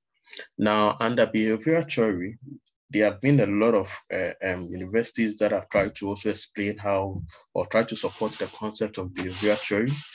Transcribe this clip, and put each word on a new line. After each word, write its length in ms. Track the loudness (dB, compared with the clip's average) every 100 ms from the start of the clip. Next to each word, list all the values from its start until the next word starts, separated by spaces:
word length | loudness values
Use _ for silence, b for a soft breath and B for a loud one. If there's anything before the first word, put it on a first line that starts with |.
| _ _ B B B 0
Now, 380 | 2 4 4 2
under 260 | 0 2 2
behavioral 680 | 2 2 2 2 0 0
theory, 440 | 0 2 0 -4 -10 -16 -20 _ _ -4
there 160 | 2
have 140 | 2 4
been 180 | 4 6
a 80 | 4
lot 260 | 4 4
of, 260 | 4 0 -8 -8
uh, 200 | -4 -4 -4
um, 200 | -4 -4
universities 720 | -6 -8 -2 -2 0 0 -2 0
that 140 | 0
have 160 | 0 0
tried 260 | 0 0
to 120 | -2 -6
also 200 | -4 -4
explain 480 | -4 -4 -4 -4 -4
how, 440 | -2 0 -2 -6 -12 B B
or 120 | -4
try 180 | 0 2
to 120 | 2
support 380 | -2 -4 -4 -4
the 120 | -4
concept 540 | -8 -6 -8 -4 -6 -6
of 100 | -8
behavioral 480 | -6 -8 0 2 2
theory. 340 | 2 0 0 -2 B